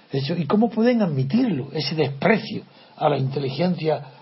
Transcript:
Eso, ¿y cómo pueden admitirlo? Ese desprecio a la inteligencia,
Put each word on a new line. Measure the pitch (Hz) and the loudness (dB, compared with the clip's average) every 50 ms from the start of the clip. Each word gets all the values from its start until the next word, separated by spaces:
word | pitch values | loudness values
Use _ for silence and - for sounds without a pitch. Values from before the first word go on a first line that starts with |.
| _ _ | _ _
Eso, | - 139 135 - 175 | -4 -4 -2 -2 -2
¿y | 170 151 | -2 0
cómo | - 208 208 240 233 | 2 2 2 2 2
pueden | - 220 220 247 247 233 | 2 2 2 2 4 2
admitirlo? | 208 170 143 135 131 - - 233 269 233 165 131 120 - | 2 0 0 0 0 2 2 2 2 2 0 -2 -4 -4
Ese | - 160 143 - 165 | -6 -6 -4 -2 0
desprecio | 156 147 - - - - - - - - - - - - - - - - - - | 0 0 0 -2 0 2 2 2 2 0 -4 -8 -10 -10 -14 -20 -20 -20 -20 -6
a | - 151 151 | -2 0 2
la | 143 135 | 2 2
inteligencia, | 135 131 - 151 139 127 - - 175 185 170 143 151 156 147 - - - - - | 0 -2 -2 -2 -4 -4 -2 0 0 0 0 0 0 -2 -2 -2 -4 -10 -20 -20